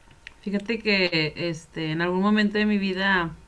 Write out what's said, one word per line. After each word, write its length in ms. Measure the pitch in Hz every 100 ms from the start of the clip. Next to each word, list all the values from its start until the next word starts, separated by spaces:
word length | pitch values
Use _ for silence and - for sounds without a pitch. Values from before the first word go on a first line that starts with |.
| - - - -
Fíjate 360 | 214 196 202 220
que, 560 | 220 196 180 165 156 -
este, 540 | 175 160 - 165 160
en 100 | 156
algún 180 | 175 180
momento 380 | 202 214 208 208
de 80 | 214
mi 120 | 202
vida 580 | 196 185 196 185 165 160